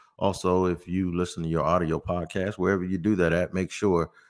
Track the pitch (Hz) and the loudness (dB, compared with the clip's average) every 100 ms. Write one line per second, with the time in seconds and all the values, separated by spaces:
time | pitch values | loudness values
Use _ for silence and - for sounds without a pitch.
0 | _ - 98 92 92 92 92 82 87 92 | _ -2 -2 0 0 2 2 -2 -4 -2
1 | 92 87 90 85 80 80 76 90 80 80 | -2 -2 -2 -4 -2 0 2 2 0 -2
2 | 90 87 82 98 95 101 92 98 92 92 | -2 -4 -4 -4 -4 0 0 0 -2 -2
3 | 101 95 82 85 - 95 90 - 104 85 | 0 2 4 2 0 -2 -4 0 2 2
4 | 80 - | 0 -8